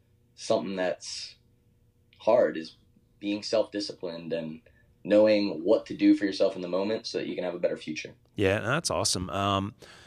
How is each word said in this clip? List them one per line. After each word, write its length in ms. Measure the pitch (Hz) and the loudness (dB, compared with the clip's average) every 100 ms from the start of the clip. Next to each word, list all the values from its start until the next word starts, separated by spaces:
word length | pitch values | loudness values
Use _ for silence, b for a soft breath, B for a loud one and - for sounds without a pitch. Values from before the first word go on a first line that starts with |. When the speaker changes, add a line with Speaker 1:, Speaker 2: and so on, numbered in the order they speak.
| _ _ _ | _ _ _
Speaker 1:
something 400 | - - 113 95 | -16 -2 -2 0
that's 640 | 95 90 - - - - - _ _ _ _ _ _ _ _ | -2 -2 -4 -8 -12 -14 -18 _ _ _ _ _ _ _ _
hard, 380 | - 120 156 80 | 2 4 4 0
is 200 | 82 - _ _ _ _ | -10 -16 _ _ _ _
being 220 | 101 104 | -4 -4
self-disciplined 920 | - 110 104 101 101 90 90 82 82 | 0 0 0 -4 -8 -8 -10 -10 -6
and 280 | 82 80 78 - b b _ | -6 -6 -10 -18 b b _
knowing 580 | 90 104 107 104 101 78 | 2 6 6 4 2 -2
what 220 | 87 110 - | 2 2 2
to 80 | |
do 200 | - 101 101 | 4 6 6
for 80 | |
yourself 320 | 101 95 98 92 | 2 0 0 0
in 60 | |
the 60 | 90 | -4
moment 380 | 90 101 113 - | -2 -2 -4 -4
so 120 | - | -6
that 80 | - | -4
you 80 | |
can 100 | 90 | -4
have 100 | 90 | -6
a 40 | 87 | -2
better 180 | - - | -4 -4
future. 380 | - 78 - - _ | -8 -10 -10 -16 _
Speaker 2:
Yeah, 260 | - 95 104 | -2 0 0
that's 300 | 104 147 - | 0 -2 -2
awesome. 380 | 82 104 98 90 | -2 0 -2 -4
Um, 440 | 95 101 98 98 - B B | -2 0 0 -2 -8 B B